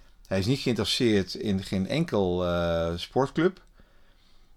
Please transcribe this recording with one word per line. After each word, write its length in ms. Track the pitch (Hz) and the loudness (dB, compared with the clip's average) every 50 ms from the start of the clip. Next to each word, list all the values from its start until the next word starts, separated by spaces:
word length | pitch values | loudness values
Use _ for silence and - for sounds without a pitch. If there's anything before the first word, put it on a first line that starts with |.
| - - - - - | -20 -20 -20 -20 -8
Hij 120 | - 95 98 | -4 -2 0
is 80 | 92 | 0
niet 140 | 110 139 135 | 0 -2 0
geïnteresseerd 720 | - 135 117 104 104 - - - 131 117 107 98 90 - - | 0 -2 0 0 0 -2 0 2 2 4 4 2 2 0 -6
in 280 | - - 107 95 95 | -6 -2 -2 -2 -2
geen 260 | 98 - 101 95 95 95 | -2 -2 -2 -2 -2 0
enkel, 580 | 117 151 170 - 120 104 98 87 87 90 90 | -2 -2 -2 0 0 0 2 2 0 0 0
eh, 500 | 87 87 87 85 85 85 82 82 82 85 | 0 0 0 0 0 0 0 0 -2 -2
sportclub. 680 | 85 - - - 127 135 135 - - 160 185 180 - - - _ - - _ _ - - - _ _ _ _ - - - - - | -4 -8 -2 0 0 0 0 0 0 0 0 0 -4 -10 -20 _ -20 -20 _ _ -20 -20 -20 _ _ _ _ -20 -20 -20 -20 -20